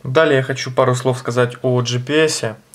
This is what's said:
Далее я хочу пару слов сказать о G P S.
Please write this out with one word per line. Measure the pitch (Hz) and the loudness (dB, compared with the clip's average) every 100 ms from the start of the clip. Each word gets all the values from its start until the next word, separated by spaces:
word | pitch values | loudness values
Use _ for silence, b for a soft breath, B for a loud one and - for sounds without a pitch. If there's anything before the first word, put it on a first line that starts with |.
Далее | 127 131 156 135 | -2 2 4 2
я | |
хочу | 135 131 - | 0 -6 -4
пару | 127 127 | 0 0
слов | 123 - 123 | 2 0 -2
сказать | - 120 123 - | -2 0 0 0
о | 127 123 | -2 0
G | 117 123 | 0 -4
P | 123 151 | 0 2
S. | 156 156 117 107 _ | 2 0 -6 -8 _